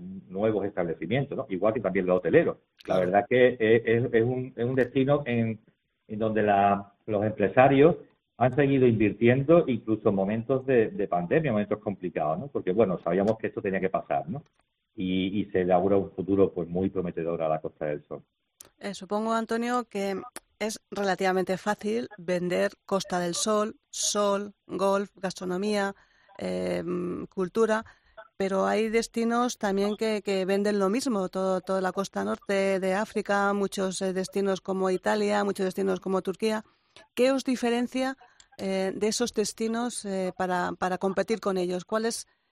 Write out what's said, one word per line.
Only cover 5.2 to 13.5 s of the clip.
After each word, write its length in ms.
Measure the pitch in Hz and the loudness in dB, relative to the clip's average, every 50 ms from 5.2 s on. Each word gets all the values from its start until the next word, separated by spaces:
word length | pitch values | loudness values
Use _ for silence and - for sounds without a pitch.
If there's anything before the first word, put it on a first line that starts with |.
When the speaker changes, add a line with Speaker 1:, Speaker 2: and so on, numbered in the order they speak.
| - | 0
Speaker 1:
en, 340 | 120 120 117 113 113 110 - _ _ _ _ _ _ _ _ _ | 0 0 0 0 -2 -4 -6 _ _ _ _ _ _ _ _ _
en 120 | - 107 104 | -10 -4 -2
donde 240 | 110 107 107 110 | -2 0 2 2
la, 520 | 104 104 101 98 101 101 101 101 - - _ _ _ | 4 4 4 6 6 4 4 2 -2 -8 _ _ _
los 180 | 110 107 98 107 | -4 -2 0 0
empresarios 720 | 107 - - 101 95 - 127 131 139 139 135 147 175 156 - - - _ _ _ _ _ - | -2 0 0 0 2 6 6 6 6 8 8 8 6 6 2 -6 -16 _ _ _ _ _ 0
han 160 | 123 131 127 | 0 2 4
seguido 320 | 147 143 139 139 131 127 | 2 2 4 4 6 6
invirtiendo 800 | 123 110 104 110 101 95 - 117 117 127 139 139 151 170 170 156 | 6 6 4 2 2 2 4 4 4 6 4 6 6 6 6 6
incluso 420 | 135 117 110 - 110 110 107 - 110 | 2 0 -2 -2 -4 -2 0 2 2
en 60 | 98 | 2
momentos 500 | 95 95 101 110 113 113 135 135 131 127 | 2 0 0 -2 -2 -2 -2 -2 -2 0
de, 240 | 135 131 117 107 - | 2 2 4 2 2
de 180 | 98 98 98 - | 0 -4 -2 -2
pandemia, 420 | 87 87 87 85 127 165 156 131 | -2 -2 0 2 0 2 2 2
momentos 300 | 107 104 104 - 104 - | 0 0 0 -2 -4 -4
complicados, 580 | - 104 95 - 90 85 - 85 78 78 80 87 | -4 -6 -6 -6 -6 -6 -4 -2 -2 -2 -2 -4
¿no? 80 | 135 | -6
Porque, 260 | 73 - 104 - 90 | -6 -8 -4 -4 0
bueno, 260 | 90 113 110 95 87 - | 2 2 2 2 0 -2
sabíamos 340 | - 82 90 98 98 110 107 | -2 0 0 2 2 2 0
que 120 | - - | -2 -4
esto 120 | 98 | -6